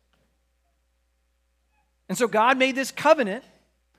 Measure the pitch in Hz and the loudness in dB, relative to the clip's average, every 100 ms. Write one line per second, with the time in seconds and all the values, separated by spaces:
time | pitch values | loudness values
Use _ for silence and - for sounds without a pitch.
0 | _ _ _ _ _ _ _ _ _ _ | _ _ _ _ _ _ _ _ _ _
1 | _ _ _ _ _ _ _ _ _ _ | _ _ _ _ _ _ _ _ _ _
2 | - 190 240 208 233 262 262 254 262 - | -12 -4 -2 2 2 2 -2 -4 -8 0
3 | 294 320 208 226 - _ _ _ _ | 2 4 2 -6 -12 _ _ _ _